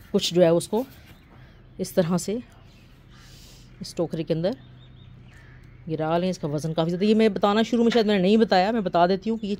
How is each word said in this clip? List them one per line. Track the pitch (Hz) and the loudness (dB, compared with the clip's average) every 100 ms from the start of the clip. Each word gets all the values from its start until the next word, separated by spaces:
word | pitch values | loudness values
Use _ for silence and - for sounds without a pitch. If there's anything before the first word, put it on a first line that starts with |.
| - | -6
कुछ | 202 - | -4 -2
जो | 175 | 2
है | 170 | 4
उसको | 170 - 220 269 - - - - - - - - - | 4 0 -6 -6 -14 -20 -20 -20 -20 -20 -20 -20 -12
इस | 185 | -4
तरह | - 165 180 | -2 0 -2
से | - 233 - - - - - - - - - - - - - - | -4 -8 -10 -20 -20 -20 -20 -20 -20 -20 -20 -20 -20 -20 -20 -18
इस | - - | -12 -6
टोकरे | 160 165 | -6 -6
के | 156 | -4
अंदर | 160 180 262 - - - - - - - - - - - - - | -2 -2 -6 -12 -20 -20 -20 -20 -20 -20 -20 -20 -20 -20 -20 -10
गिरा | 156 156 170 | -6 -2 0
लें। | 185 | -2
इसका | 175 156 | -4 -6
वज़न | 151 160 | -4 -4
काफ़ी | 160 165 | -2 -2
ज़्यादा, | 175 214 | 0 2
ये | |
मैं | 220 220 | 4 2
बताना | 190 202 208 | 2 0 2
शुरू | 226 233 | 0 2
में | 226 | 2
शायद | 233 208 | 2 2
मैंने | 208 | 2
नहीं | 180 220 | 4 4
बताया, | 220 190 196 | 4 2 2
मैं | 233 | -2
बता | 185 170 175 | -2 2 2
देती | 190 220 | 2 -4
हूँ | 226 | -6
कि | |
ये | 202 | -6